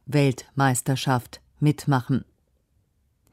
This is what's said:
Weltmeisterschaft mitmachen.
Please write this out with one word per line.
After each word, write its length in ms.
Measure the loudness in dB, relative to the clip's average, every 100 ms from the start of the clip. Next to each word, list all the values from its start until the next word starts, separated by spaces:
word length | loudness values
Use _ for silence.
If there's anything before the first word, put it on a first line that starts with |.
| -2
Weltmeisterschaft 1300 | 2 2 0 -8 0 0 0 -2 -2 0 -2 -2 -20 _ -2
mitmachen. 680 | 0 0 0 0 0 -4 -4 _ _ _ _ _ _ _ _ _ _